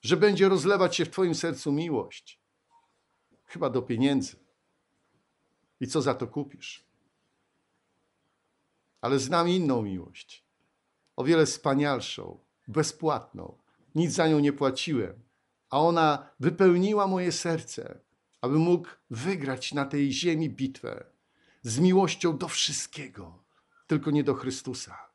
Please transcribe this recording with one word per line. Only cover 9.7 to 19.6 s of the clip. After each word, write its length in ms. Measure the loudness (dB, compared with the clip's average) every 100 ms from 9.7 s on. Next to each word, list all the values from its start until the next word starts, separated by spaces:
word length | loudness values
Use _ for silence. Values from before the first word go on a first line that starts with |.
| 0
miłość. 640 | -2 -6 -10 -20 -20 -20 _ _ _ _ _ _ _ -4
O 80 |
wiele 220 | 2 4 4
wspanialszą, 920 | 2 0 2 2 -2 -4 -12 -12 -16 _ _ -6
bezpłatną. 920 | -2 -2 -2 -2 -2 -6 -16 -16 -18 _ _ _
Nic 180 | 0 0
za 160 | 2 4
nią 100 | 4
nie 140 | 4
płaciłem. 680 | 2 -2 -2 -4 -2 -4 -10 _ _ _ _ _
A 100 | 2
ona 500 | 2 4 4 2 -6 _
wypełniła 680 | -2 4 6 6 4 2 2
moje 260 | 0 -2
serce, 680 | -2 -4 -4 -6 -14 -14 -18 _ _ _ _
aby 180 | 0 2
mógł 300 | 2 2 -2 -20 _
wygrać 640 | -8 -6 -4 -4 -6